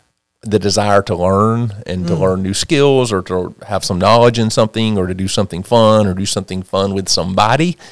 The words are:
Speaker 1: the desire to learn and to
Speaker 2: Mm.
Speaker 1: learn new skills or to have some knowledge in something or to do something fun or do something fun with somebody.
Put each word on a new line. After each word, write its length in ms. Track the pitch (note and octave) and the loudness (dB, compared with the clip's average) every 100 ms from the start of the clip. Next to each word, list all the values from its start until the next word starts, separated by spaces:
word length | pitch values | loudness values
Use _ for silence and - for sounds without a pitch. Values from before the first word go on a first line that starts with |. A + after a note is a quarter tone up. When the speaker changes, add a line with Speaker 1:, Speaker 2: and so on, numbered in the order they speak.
| _ _ _ _ | _ _ _ _
Speaker 1:
the 180 | - G#2 | -4 -2
desire 420 | G2+ G2 G#2 G2+ | 0 -2 2 2
to 140 | G2 F2+ | 0 -2
learn 580 | F2+ G2 G#2+ A2+ A#2+ G2+ - | 0 2 2 0 -4 -6 -8
and 200 | F#2 F2 | -6 -4
to 60 | |
Speaker 2:
Mm. 60 | E2+ | 0
Speaker 1:
learn 240 | F#2+ F#2 | 0 0
new 100 | F#2+ | -2
skills 580 | G2 - D#3 C#3+ C3+ B2 | -4 -2 0 2 2 0
or 100 | G2+ | -2
to 320 | F#2 F#2 F2+ - - | -4 -4 -6 -10 -6
have 180 | G2 | -6
some 140 | - F#2 | -4 0
knowledge 400 | F#2+ A#2 A#2+ A2+ | 4 6 6 4
in 120 | A2 | -2
something 480 | A#2 A2 - A2+ G#2 | 0 -2 0 -2 -2
or 100 | F#2 | -4
to 60 | |
do 140 | F#2 F#2+ | -4 -6
something 360 | - G2 E2+ | -4 -4 -6
fun 420 | F#2+ A#2+ A2 A2 G#2 | 0 4 4 4 2
or 80 | |
do 120 | F#2 G2+ | -2 -4
something 360 | - F#2 F#2 | -6 -6 -10
fun 320 | F2+ G2 G2 | -4 -2 -2
with 160 | G2 F2+ | -2 -2
somebody. 680 | - F2 F#2+ G#2 C3 E3+ E3+ - | -2 -2 0 2 2 0 -4 -12